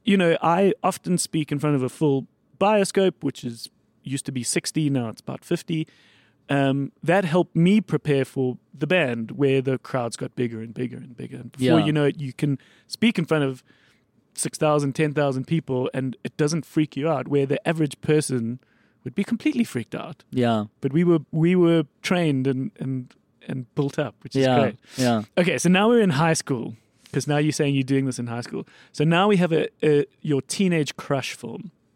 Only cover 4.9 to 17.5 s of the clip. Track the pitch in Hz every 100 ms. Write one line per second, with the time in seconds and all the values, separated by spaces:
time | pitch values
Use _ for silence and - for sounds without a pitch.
4.9 | 135 113 - - 131 - 175 - 160 -
5.9 | _ _ _ _ _ - 139 139 139 139
6.9 | _ 151 190 180 175 - 160 175 214 -
7.9 | 151 156 135 131 139 127 120 _ - 151
8.9 | 180 135 117 113 131 139 135 131 127 -
9.9 | 131 120 - 131 - 123 113 113 110 123
10.9 | 123 120 120 123 131 127 135 127 113 151
11.9 | 151 143 - 131 - 147 135 _ _ -
12.9 | - 226 - 156 156 135 131 _ _ _
13.9 | _ _ _ _ - - - 156 147 143
14.9 | 143 151 143 143 131 - 165 - 127 127
15.9 | 131 131 - 120 - 147 165 - 156 151
16.9 | 139 160 139 127 143 139